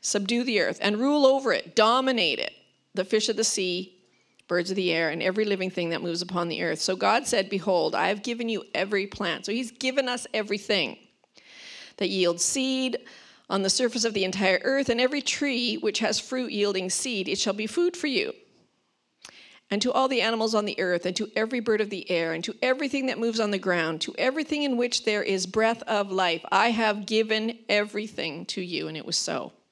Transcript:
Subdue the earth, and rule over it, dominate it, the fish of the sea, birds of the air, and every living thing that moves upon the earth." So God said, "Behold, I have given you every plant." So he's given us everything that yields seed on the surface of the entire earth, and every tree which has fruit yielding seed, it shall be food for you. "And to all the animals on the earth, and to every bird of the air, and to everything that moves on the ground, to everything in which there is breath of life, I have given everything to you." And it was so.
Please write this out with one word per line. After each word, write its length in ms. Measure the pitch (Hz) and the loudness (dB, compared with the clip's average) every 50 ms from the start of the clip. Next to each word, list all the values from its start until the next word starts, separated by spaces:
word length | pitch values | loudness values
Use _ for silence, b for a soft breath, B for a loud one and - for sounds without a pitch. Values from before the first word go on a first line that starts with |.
| - | -4
Subdue 380 | - - 208 202 190 233 240 247 | -2 -2 -2 0 0 0 0 0
the 160 | 254 233 202 | 2 2 2
earth, 200 | 170 98 - - | 2 2 0 0
and 180 | - 196 208 208 | 0 0 0 2
rule 260 | 247 277 294 302 277 | 2 2 4 6 6
over 280 | 262 269 277 269 247 185 | 6 6 6 2 0 0
it, 240 | - - - - | 0 -2 -2 2
dominate 640 | - 214 220 233 262 262 262 254 233 190 160 131 - | 4 6 6 6 4 4 2 2 2 2 2 0 0
it, 140 | - - - - _ _ _ _ _ _ _ | -2 -6 -6 -12 _ _ _ _ _ _ _
the 120 | - 185 | -4 -2
fish 240 | 190 - 220 220 - | 2 2 2 2 2
of 80 | 220 | 0
the 80 | 214 220 | 0 0
sea, 580 | 220 - - 190 180 180 180 190 - - _ _ b b b b b b b b _ | 0 0 0 0 0 -2 -2 -4 -8 -12 _ _ b b b b b b b b _
birds 200 | 170 180 170 185 | 0 0 0 0
of 60 | 190 | 0
the 160 | 196 185 180 | 0 2 2
air, 200 | 165 165 165 160 | 2 2 2 2
and 120 | 147 170 - | 0 0 0
every 220 | 185 185 208 214 | 0 2 2 2
living 260 | 208 202 190 185 185 | 0 0 0 0 -2
thing 200 | 180 - 175 165 | -2 -2 -2 -2
that 120 | 165 156 - | -2 -2 -2
moves 180 | 175 165 175 | -4 -4 -4
upon 280 | 180 175 185 175 175 170 | -6 -4 -2 -2 -2 -2
the 120 | 160 - | -2 -2
earth." 200 | 175 165 160 156 | -2 -2 -2 -2
So 160 | - - 190 | -2 -2 -2
God 320 | 185 185 196 208 240 277 - | 2 4 4 4 4 2 0
said, 200 | - 220 190 196 | 0 0 0 0
"Behold, 460 | 208 196 160 208 190 175 156 160 - | -2 -4 0 2 2 2 2 2 2
I 140 | - - 180 | 2 2 2
have 160 | 202 208 202 | 0 -2 -4
given 240 | 247 240 233 240 226 | -6 -6 -4 -4 -4
you 160 | 226 208 - - _ | -4 -4 -6 -4 _
every 320 | - 202 196 208 196 190 | -4 -2 0 0 -2 -2
plant." 400 | 202 - - 202 175 160 - - | -2 -6 -4 -4 -4 -4 -4 -4
So 60 | - 208 | -4 -4
he's 180 | 233 254 226 | -4 -4 -6
given 380 | - _ - 262 254 277 262 254 | -8 _ -4 -2 0 0 0 0
us 180 | 247 247 - - - | -2 -4 -6 -4 -2
everything 640 | 220 208 208 202 208 208 - 208 196 160 123 - - - _ _ _ _ _ _ B B B B B B B B B B B B - | -2 -2 0 -4 -4 0 0 2 2 2 0 -4 -10 -18 _ _ _ _ _ _ B B B B B B B B B B B B -4
that 100 | 208 185 | -4 -2
yields 360 | 190 190 180 175 170 175 - | 0 2 2 2 2 0 -2
seed 540 | - - 277 262 262 262 262 262 254 240 - B B B B B B B B B B | -2 0 0 0 0 0 0 -2 -2 -4 -6 B B B B B B B B B B
on 140 | - 196 196 | -2 -2 0
the 80 | 190 | 0
surface 340 | 185 - 254 233 240 247 214 | 0 2 0 0 0 0 -2
of 80 | 226 214 | 0 0
the 120 | 214 190 | 0 -2
entire 360 | 185 185 185 208 190 185 - - | -2 -2 0 2 4 2 4 2
earth, 240 | - 269 269 277 - | 2 0 0 2 0
and 120 | 233 233 | 2 2
every 220 | 254 254 294 285 269 | 2 2 0 0 -2
tree 540 | - - - 294 285 262 233 240 247 220 | -2 -2 -2 0 0 0 0 -2 -2 -2
which 240 | - - 214 202 - | 0 -2 -2 -2 0
has 180 | 220 202 214 - | 0 0 0 -2
fruit 320 | - - 254 254 254 226 | -4 -4 -4 -4 -4 -4
yielding 400 | - 208 202 202 196 185 185 185 | 0 0 0 0 0 -2 -2 -2
seed, 380 | 185 - - 262 240 202 185 - | -4 -4 -4 -4 -4 -4 -2 -2
it 100 | 160 202 | -2 -2
shall 140 | - 220 190 | -2 -2 -2
be 160 | 202 214 220 | -4 -4 -4
food 280 | - 339 349 349 349 | 0 2 0 0 0
for 120 | - - 302 | -2 -4 -2
you. 260 | 262 196 - - - - - _ _ _ _ _ _ _ _ _ _ _ _ _ _ _ B B B B B B B B B _ | 0 0 -2 -2 -4 -10 -16 _ _ _ _ _ _ _ _ _ _ _ _ _ _ _ B B B B B B B B B _
"And 100 | 202 202 208 | -2 0 0
to 100 | 247 247 | 2 2
all 160 | - 262 262 | 2 2 2
the 120 | 269 240 | 2 2
animals 320 | 190 220 226 226 220 226 220 | 2 2 2 0 0 2 2
on 120 | 214 208 | 0 0
the 160 | 208 - - | 0 -2 -2
earth, 260 | 196 180 180 170 175 | 0 0 0 0 0
and 80 | 180 180 | -2 -2
to 160 | - 214 202 - | -2 -6 -4 0
every 240 | - 220 226 254 247 | -2 -2 0 0 -2
bird 200 | 220 226 214 208 | 0 0 2 2
of 100 | 214 208 | 0 -2
the 200 | 208 185 - - | -4 -8 -4 -2
air, 220 | 185 170 165 165 165 | 0 0 0 0 -2
and 100 | 160 170 | -4 -6
to 140 | - 208 - | -8 -6 -2
everything 460 | - 254 254 269 302 277 233 277 262 | 0 0 0 0 0 -2 -2 -2 -2
that 140 | 262 240 - | -2 -2 0
moves 180 | 233 233 220 220 | -2 -2 0 0
on 140 | 226 208 202 | 0 0 0
the 60 | 190 | -2
ground, 420 | 180 185 175 175 165 160 165 160 | 0 0 2 2 2 0 0 -4
to 160 | - - - - | -4 -6 -4 0
everything 460 | 190 254 262 311 302 - 311 294 294 | 0 0 0 0 -2 -2 -2 0 0
in 120 | 285 262 | 0 2
which 280 | 240 240 247 240 - - | 2 0 0 0 0 0
there 180 | - 214 208 - | 0 0 0 0
is 240 | - 196 190 180 | 0 0 0 -2
breath 380 | 180 185 220 220 226 233 226 - | -2 0 2 2 2 2 0 -2
of 260 | - 226 208 202 196 | -2 0 0 0 0
life, 340 | 190 190 185 175 165 165 - - | 0 2 2 2 2 0 -2 0
I 200 | - 190 208 233 233 | 4 4 4 4 4
have 340 | 214 226 214 208 208 202 | 4 2 2 2 0 -2
given 540 | - 220 220 220 220 220 220 214 226 233 - - _ | 0 2 2 2 4 2 0 0 -2 -6 -6 -2 _
everything 800 | 214 208 208 208 - 208 208 214 - - - 165 147 143 - | 2 2 2 0 -2 -6 -6 -6 -6 -6 -6 -6 -6 -8 -8
to 140 | - - - | -8 -6 -6
you." 280 | 185 175 170 147 156 160 | -6 -4 -4 -4 -4 -4
And 80 | 160 | -6
it 100 | 156 - | -8 -6
was 100 | - - | -4 -2
so. 360 | - - - 160 139 - - - _ _ _ | -2 -2 -2 -4 -4 -4 -8 -14 _ _ _